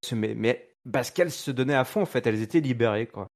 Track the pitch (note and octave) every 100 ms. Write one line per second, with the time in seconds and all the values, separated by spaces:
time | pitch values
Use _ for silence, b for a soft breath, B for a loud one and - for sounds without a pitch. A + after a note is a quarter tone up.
0 | - A#2 G#2+ A2 A2 B2 - _ B2+ A#2+
1 | B2 - F3 - - B2+ C3 C#3 B2+ -
2 | F#3+ B2+ A#2 G#2+ A2 E3+ C#3+ A#2+ A#2 G#2+
3 | A#2 - G2